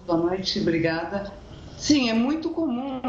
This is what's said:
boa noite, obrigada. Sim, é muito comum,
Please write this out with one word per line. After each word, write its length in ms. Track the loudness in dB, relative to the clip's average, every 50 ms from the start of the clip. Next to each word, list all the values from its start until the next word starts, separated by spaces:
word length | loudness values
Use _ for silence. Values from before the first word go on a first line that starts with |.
| -2
boa 120 | 0 2 2
noite, 380 | 2 2 0 0 -2 -2 -2 0
obrigada. 720 | 0 2 2 2 2 2 0 0 -4 -4 -4 -4 -6 -6 -12 -14 -16 -16 -18 -16 -16 -16 -12
Sim, 320 | -2 2 4 4 6 4 4
é 40 | 2
muito 360 | 2 2 2 2 0 -2 -2
comum, 520 | -2 -2 0 0 0 -2 -2 -4 -4 -4 -2